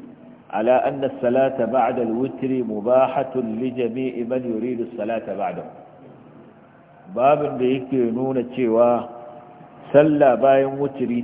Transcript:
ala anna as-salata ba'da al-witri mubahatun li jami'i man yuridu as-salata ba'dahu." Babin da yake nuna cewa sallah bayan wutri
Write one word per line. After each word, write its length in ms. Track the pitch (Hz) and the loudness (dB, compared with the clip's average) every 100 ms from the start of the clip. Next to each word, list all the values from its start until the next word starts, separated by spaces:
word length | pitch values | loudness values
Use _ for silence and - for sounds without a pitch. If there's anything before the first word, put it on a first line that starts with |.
| - - - - - | -18 -20 -20 -20 -8
ala 360 | 101 113 127 | -4 2 2
anna 240 | - 143 135 | 2 -2 -6
as-salata 600 | - 123 127 135 - 117 | -2 0 2 0 0 -2
ba'da 340 | 127 117 123 | 0 0 0
al-witri 600 | 113 113 131 - 131 131 | -2 -2 -4 -4 -4 -4
mubahatun 960 | 113 107 104 127 127 135 131 131 113 110 | -4 -4 2 2 2 0 -4 -4 -4 -4
li 120 | 127 | -6
jami'i 520 | 123 120 120 131 117 | -4 -4 -4 -6 -6
man 200 | 117 127 | -4 -4
yuridu 440 | 123 110 127 117 113 | -4 -4 -4 -6 -6
as-salata 480 | - 107 113 104 95 | -6 -6 -6 -6 -6
ba'dahu." 320 | 92 87 82 - - - - - - - - - - - - - - 98 | -6 -6 -12 -18 -20 -20 -20 -20 -20 -20 -20 -20 -20 -20 -20 -20 -12 0
Babin 420 | 131 147 147 135 | 2 2 0 -2
da 80 | 127 | 0
yake 460 | 131 127 131 120 | 0 -2 0 0
nuna 320 | 113 131 131 120 - | 0 -2 -2 -4 -2
cewa 540 | 120 117 120 120 113 - - - - - - - - | 2 4 4 4 -2 -14 -18 -20 -20 -20 -20 -20 4
sallah 440 | 139 156 147 143 117 | 6 6 6 4 6
bayan 380 | 135 135 135 139 | 6 6 4 -2
wutri 460 | 143 139 120 120 | -4 -2 -2 -2